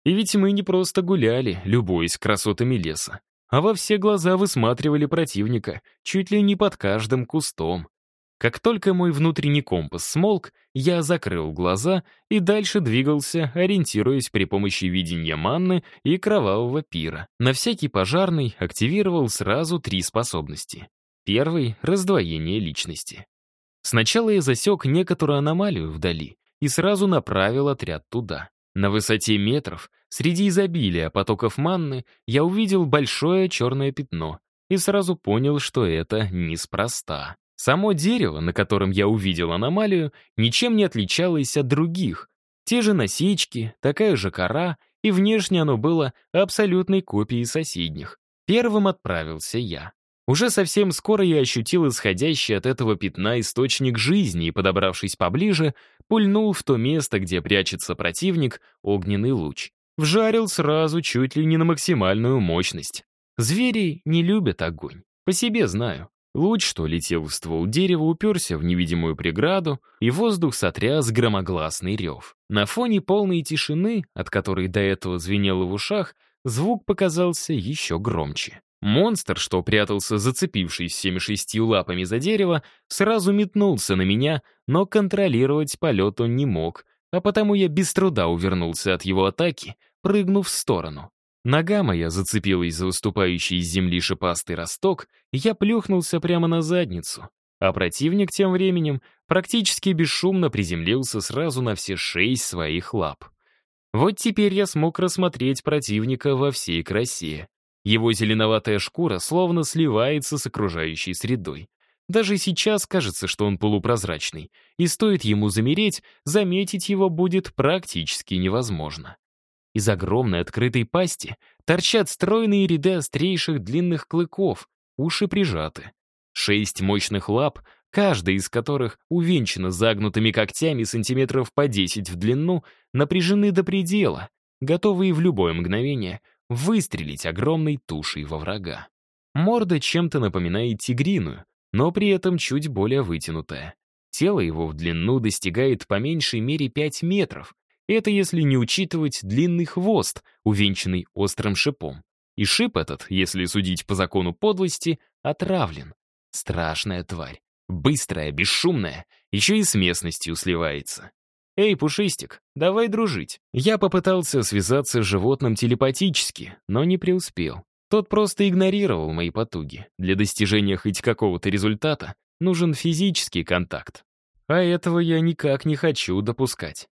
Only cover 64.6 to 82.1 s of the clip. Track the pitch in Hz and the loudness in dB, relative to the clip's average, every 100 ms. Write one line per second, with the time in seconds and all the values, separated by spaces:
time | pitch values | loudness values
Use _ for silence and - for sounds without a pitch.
64.6 | 82 80 73 92 - _ - 185 240 226 | -4 -6 -12 -14 -20 _ -2 0 0 2
65.6 | 117 101 117 76 92 _ _ 135 190 226 | 0 0 -4 -6 -12 _ _ 0 2 2
66.6 | - - 78 85 - 85 76 - 80 80 | -2 -4 -2 -2 -2 -4 -4 -8 -4 -2
67.6 | 92 143 190 165 160 160 214 180 - 78 | 0 0 2 2 0 0 0 0 -2 -2
68.6 | 85 90 82 85 82 71 82 82 151 190 | 0 0 0 0 -2 -2 -2 0 0 0
69.6 | 160 135 _ - 117 156 226 185 156 - | -2 -4 _ -2 0 2 0 2 0 0
70.6 | 90 - 110 156 117 110 117 98 92 87 | -2 0 0 0 0 2 2 2 -2 -2
71.6 | 78 - 90 104 85 64 - _ - 104 | -4 -4 -4 -4 -4 -8 -14 _ -4 0
72.6 | 101 233 240 202 - 208 196 170 139 156 | 0 0 0 0 2 2 2 0 -2 -4
73.6 | - 156 208 220 - - - 98 98 95 | -2 -2 0 -2 -4 -8 -4 -4 -2 -2
74.6 | 92 101 98 95 92 90 87 101 98 92 | -2 0 0 -2 -4 -6 -2 0 0 0
75.6 | 90 101 - 208 170 - _ _ 131 113 | -2 -4 -4 -4 -4 -10 _ _ -6 -2
76.6 | 196 226 - 196 190 165 180 160 - 139 | 0 -2 -2 0 2 2 0 0 -2 -2
77.6 | 95 156 - 85 113 85 73 - - - | -2 -4 -4 -2 -2 -2 -2 -4 -8 -12
78.6 | _ - 101 127 226 202 - 90 - 92 | _ -6 2 4 4 0 -4 -4 -2 -2
79.6 | 87 104 101 101 - 107 120 - 185 104 | 2 2 2 -2 -2 0 0 0 -2 -2
80.6 | 85 - 87 - 95 90 - 104 - 110 | -4 -4 -6 -4 -2 -2 -4 -4 -2 0
81.6 | 113 101 90 90 90 | 2 2 0 -4 -2